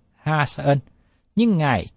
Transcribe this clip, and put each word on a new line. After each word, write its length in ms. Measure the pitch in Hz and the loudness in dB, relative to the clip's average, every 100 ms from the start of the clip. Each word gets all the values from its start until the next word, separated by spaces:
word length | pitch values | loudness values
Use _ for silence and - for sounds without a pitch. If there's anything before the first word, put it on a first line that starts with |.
| _ | _
Hasael, 640 | _ 147 156 143 - 143 139 - _ _ _ _ - | _ -4 -2 -2 -2 0 0 -4 _ _ _ _ 0
nhưng 220 | 233 180 | 2 2
Ngài 280 | 147 110 - | 2 0 -4